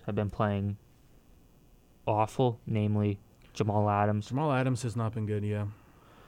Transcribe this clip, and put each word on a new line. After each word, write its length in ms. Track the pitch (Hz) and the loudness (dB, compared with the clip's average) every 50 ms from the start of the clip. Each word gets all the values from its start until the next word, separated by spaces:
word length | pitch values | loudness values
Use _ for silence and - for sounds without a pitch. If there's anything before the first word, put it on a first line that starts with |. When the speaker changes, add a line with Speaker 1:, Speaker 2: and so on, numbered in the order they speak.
| - | -8
Speaker 1:
have 80 | 113 101 | -4 -2
been 140 | 107 104 98 | -2 -2 -2
playing 460 | - - 110 104 101 98 98 101 101 - - - - - - - - - - - - - - - - - - - - - - - - - - | -2 0 0 0 0 0 -2 -2 -4 -6 -12 -20 -20 -20 -20 -20 -20 -20 -20 -20 -20 -20 -20 -20 -20 -20 -20 -20 -20 -20 -20 -20 -16 -8 -2
awful, 520 | 120 107 107 110 110 - - 131 123 110 - - | 0 2 2 2 0 2 2 2 2 2 -2 -4
namely 540 | - 110 107 107 104 104 104 104 104 98 - - - - - - - - | -2 0 0 2 2 2 2 2 0 0 -4 -8 -20 -20 -20 -20 -10 -4
Jamal 360 | - 107 107 101 104 104 104 | -2 0 2 2 2 4 4
Adams. 380 | 101 101 104 107 107 104 104 | 4 4 2 2 0 0 -2
Speaker 2:
Jamal 240 | - 120 139 160 151 | -4 -4 -2 0 0
Adams 300 | 135 127 131 131 127 - 127 | 2 2 2 0 0 -2 -4
has 120 | 117 98 | -4 -4
not 180 | 120 113 110 113 | -2 -4 -2 -4
been 120 | 113 107 | -4 -4
good, 180 | 104 107 104 101 | -2 -2 -2 -2
yeah. 220 | 104 104 104 104 104 107 - - - - - - - - - - | -2 -2 -2 -4 -6 -8 -12 -18 -20 -20 -20 -20 -20 -20 -20 -20